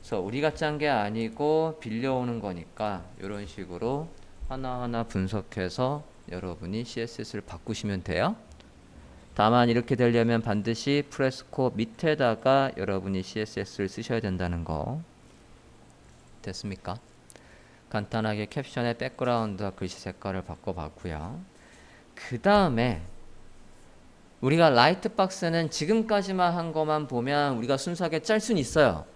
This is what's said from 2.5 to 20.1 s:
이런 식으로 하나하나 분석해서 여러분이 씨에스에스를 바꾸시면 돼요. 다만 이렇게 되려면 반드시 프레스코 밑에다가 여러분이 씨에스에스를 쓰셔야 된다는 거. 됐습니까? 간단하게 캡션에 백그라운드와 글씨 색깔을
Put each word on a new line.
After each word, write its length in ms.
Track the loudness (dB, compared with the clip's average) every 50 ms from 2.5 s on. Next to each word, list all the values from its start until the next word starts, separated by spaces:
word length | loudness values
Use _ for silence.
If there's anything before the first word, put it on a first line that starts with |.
| -6 -6 -10 -14 -8 -4 -4 -2 -2 -4 -8 -12 -14 -12
이런 260 | -10 -8 -8 -8 -10
식으로 640 | -10 -10 -12 -12 -10 -8 -4 -2 -2 -2 -2 -4 -8 -12 -18 -20 -20 -16 -10 -8 -6
하나하나 560 | -6 -6 -4 -6 -4 -4 -4 -4 -2 -4 -4
분석해서 1000 | -2 -2 -2 -2 0 -2 -4 -6 -6 -6 -4 -4 -4 -2 0 0 0 0 -4 -8 -12 -20 -20 -14 -12
여러분이 540 | -10 -8 -8 -8 -8 -8 -8 -6 -6 -6 -6
씨에스에스를 580 | -6 -6 -6 -6 -6 -6 -10 -10 -8 -8 -10 -10
바꾸시면 600 | -10 -14 -14 -8 -8 -8 -4 -4 -4 -4 -4 -2
돼요. 320 | -2 0 2 2 2 0 -2 -10 -20 -20 -20 -20 -20 -20 -20 -20 -20 -20 -20 -20 -20 -20 -20 -20 -12 0
다만 340 | 4 4 6 8 6 6 6
이렇게 260 | 4 2 2 2 2
되려면 480 | 4 6 6 6 6 4 4 4 2 2
반드시 600 | 2 0 0 0 0 -2 -2 2 2 2 2 2 -2
프레스코 600 | -2 0 0 0 0 -2 -12 -10 -2 0 0 2 2
밑에다가 960 | 0 -2 -2 -4 -2 2 2 2 4 4 2 2 2 4 4 6 6 4 2 0
여러분이 460 | -4 -2 0 0 -2 0 -2 -2 -2 -2
씨에스에스를 640 | -4 -4 -6 -6 -4 -4 -6 -6 -6 -4 -4 -4 -2
쓰셔야 320 | -2 -6 -4 -2 -2 0
된다는 440 | 0 0 -2 0 -2 -2 -2 -4 -2
거. 360 | -4 -2 -2 -2 -4 -4 -6 -8 -12 -18 -20 -20 -20 -20 -20 -20 -20 -20 -20 -20 -20 -20 -20 -20 -20 -20 -20 -20 -20 -20 -20 -20 -20 -20 -14 -12
됐습니까? 560 | -10 -10 -8 -8 -8 -10 -8 -8 -8 -8 -8 -12 -20 -20 -20 -20 -20 -20 -20 -20 -20 -20 -20 -20 -20 -20 -20 -18 -4
간단하게 560 | -4 -4 -4 -2 -2 -2 0 0 0 -2 -4
캡션에 480 | -4 -4 -8 -8 -6 -4 -2 0 0 -2
백그라운드와 760 | -2 -4 -8 -4 -2 0 2 2 2 0 -2 -4 -4 -4 -6 -4
글씨 260 | -6 -8 -8 -8 -8
색깔을 440 | -10 -10